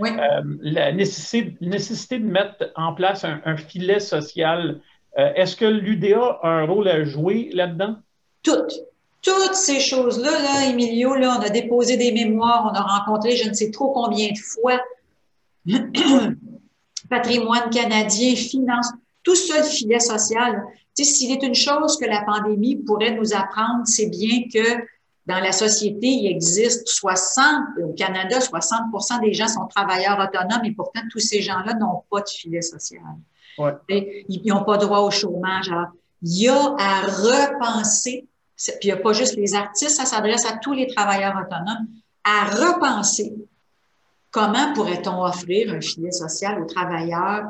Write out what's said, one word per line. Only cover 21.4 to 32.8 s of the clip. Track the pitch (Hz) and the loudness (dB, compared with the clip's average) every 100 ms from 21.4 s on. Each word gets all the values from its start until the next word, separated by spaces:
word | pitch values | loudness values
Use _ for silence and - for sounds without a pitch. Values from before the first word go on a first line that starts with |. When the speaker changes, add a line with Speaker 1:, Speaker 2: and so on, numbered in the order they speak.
Speaker 1:
une | 269 | 0
chose | 233 285 294 302 - | 2 2 2 2 0
que | 226 | 0
la | 214 | 0
pandémie | 214 208 208 208 240 - | 0 0 0 0 0 0
pourrait | 196 214 233 | 0 0 0
nous | 220 214 | 0 0
apprendre, | 202 185 214 233 240 | 0 -2 -2 -2 0
c'est | 233 - 190 | 0 0 0
bien | 175 220 240 240 | -2 0 0 0
que | 220 226 240 - _ _ _ - | 2 2 0 -6 _ _ _ -6
dans | 185 | -2
la | 190 | 0
société, | 185 214 - 208 202 247 | 2 2 2 0 0 0
il | 262 202 | 2 0
existe | 165 165 185 233 240 - | 0 0 2 2 0 -2
soixante, | - 190 185 - 262 294 294 - - | -2 0 -2 0 2 4 2 -2 -6
au | 165 | -6
Canada, | - 190 185 190 254 | -4 -4 -2 -2 0
soixante | - 165 - 226 226 | 0 -2 -2 -2 -2
pour | 214 | -4
cent | - 233 | -4 0
des | 214 | 0
gens | 185 214 | 2 0
sont | 202 - | -2 -4
travailleurs | 202 190 185 196 202 | -2 0 0 0 0
autonomes | 190 185 190 233 | 0 -2 0 0
et | 214 | -2
pourtant, | - 175 226 226 | -4 -6 -8 -8
tous | 226 | -4
ces | - 208 | -2 0
gens-là | 180 185 208 | -2 -4 -2
n'ont | 226 214 185 - | -2 -2 -2 -4
pas | 202 | -4
de | - | -4
filet | - 170 170 | -8 -6 -6
social. | 165 156 | -6 -8